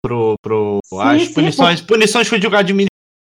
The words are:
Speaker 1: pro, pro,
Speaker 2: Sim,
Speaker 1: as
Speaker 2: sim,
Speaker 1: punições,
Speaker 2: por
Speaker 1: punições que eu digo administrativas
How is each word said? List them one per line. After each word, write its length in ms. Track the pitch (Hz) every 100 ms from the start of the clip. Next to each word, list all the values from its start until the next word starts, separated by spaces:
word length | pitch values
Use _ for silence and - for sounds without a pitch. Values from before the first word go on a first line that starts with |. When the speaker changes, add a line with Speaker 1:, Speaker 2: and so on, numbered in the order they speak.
Speaker 1:
pro, 340 | 120 120 110 107
pro, 380 | 107 110 104 101 -
Speaker 2:
Sim, 140 | 95
Speaker 1:
as 200 | 104 151
Speaker 2:
sim, 100 | 349
Speaker 1:
punições, 480 | 156 156 277 170 170
Speaker 2:
por 60 | -
Speaker 1:
punições 400 | 226 214 240 226
que 60 | 226
eu 40 |
digo 160 | 226 202
administrativas 400 | 190 196 196 - _ _ _